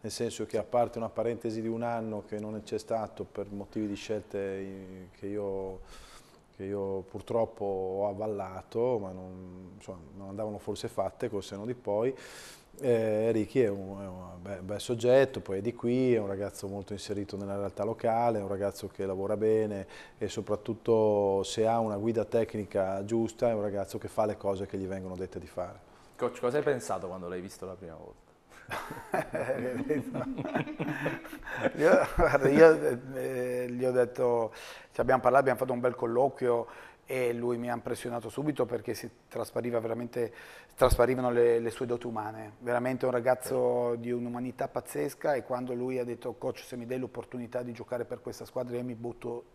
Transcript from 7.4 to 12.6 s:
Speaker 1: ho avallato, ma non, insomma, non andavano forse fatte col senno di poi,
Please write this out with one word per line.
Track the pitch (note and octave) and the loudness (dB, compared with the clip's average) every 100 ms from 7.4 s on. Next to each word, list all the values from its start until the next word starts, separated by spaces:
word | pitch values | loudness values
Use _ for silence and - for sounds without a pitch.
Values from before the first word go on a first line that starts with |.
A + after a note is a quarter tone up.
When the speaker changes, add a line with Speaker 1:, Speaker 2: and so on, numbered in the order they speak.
| A2 - G2+ | 2 0 -4
Speaker 1:
ho | F#2+ F#2+ F#2+ G#2 | -2 -2 0 -2
avallato, | G2 G#2+ G2+ F#2 F#2 - A2+ B2 A#2+ | -2 -4 -4 -6 -8 -6 0 2 0
ma | F#2+ | -2
non, | F#2 F#2 F#2 F#2 F#2 F#2 G2 | -8 -12 -12 -14 -14 -16 -16
insomma, | - F#2 D#2+ F#2 | -14 -14 -14 -14
non | G2 | -12
andavano | G2 G#2+ G#2 | -6 -4 -4
forse | - G#2 A2+ | -6 -4 -4
fatte | - F#2+ - B2 | -2 -2 0 -4
col | G2+ | -4
senno | F#2 G2+ A2 | -6 -8 -6
di | |
poi, | B2 G#2+ G#2 A#2+ C3 - - - - | -6 -2 2 2 -2 -12 -16 -18 -20